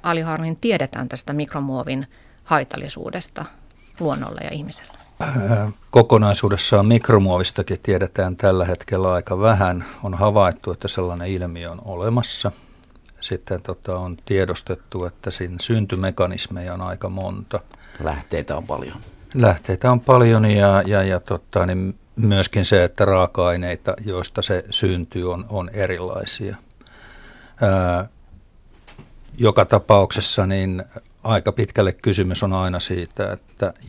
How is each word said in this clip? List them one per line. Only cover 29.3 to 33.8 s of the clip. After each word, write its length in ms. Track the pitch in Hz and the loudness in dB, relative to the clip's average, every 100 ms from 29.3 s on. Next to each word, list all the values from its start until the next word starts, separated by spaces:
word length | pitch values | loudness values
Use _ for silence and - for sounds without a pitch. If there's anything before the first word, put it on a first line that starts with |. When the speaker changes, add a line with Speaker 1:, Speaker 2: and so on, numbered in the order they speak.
| - | 2
Speaker 2:
joka 280 | 113 104 95 | 4 6 6
tapauksessa 800 | 104 - 104 95 - - - 95 | 4 6 6 6 2 0 2 2
niin 380 | 95 95 92 - - - _ | 0 0 -4 -8 -16 -20 _
aika 280 | 110 104 - | 0 2 2
pitkälle 400 | 107 104 - 98 | 0 -2 2 2
kysymys 520 | - 117 98 90 87 | 2 0 0 0 0
on 100 | 98 | 0
aina 260 | 95 92 90 | 0 0 -2
siitä, 520 | - 90 87 - 98 | -4 -4 -6 -6 -6
että 400 | 95 _ - 95 - | -6 _ -6 -6 -6